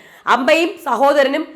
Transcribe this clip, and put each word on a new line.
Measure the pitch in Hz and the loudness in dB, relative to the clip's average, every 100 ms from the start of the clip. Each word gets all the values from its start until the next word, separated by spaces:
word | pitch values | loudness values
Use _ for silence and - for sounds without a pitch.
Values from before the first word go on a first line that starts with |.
| - - - | -20 -10 -2
അമ്മയും | 233 262 320 339 - 277 | 0 2 0 0 -6 -6
സഹോദരനും | 233 277 285 262 294 330 | 0 2 2 0 -2 -8